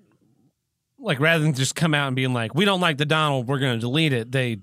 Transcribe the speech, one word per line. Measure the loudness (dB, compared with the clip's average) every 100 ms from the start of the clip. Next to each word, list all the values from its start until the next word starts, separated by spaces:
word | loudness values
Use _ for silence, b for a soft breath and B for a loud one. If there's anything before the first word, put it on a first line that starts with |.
| _ _ _ _ _ _ _ _ _ -10
like, | -4 0
rather | 2 2
than | 2
just | 0 -2
come | 0 0
out | 0 0
and | -2
being | 0
like, | -2 -2
"We | 0
don't | 2 2
like | 0 0
the |
Donald, | 0 0 2 0 -2
we're | -2
gonna | 0 -2
delete | -2 0 2
it," | 0 -2
they | -2 -2 -4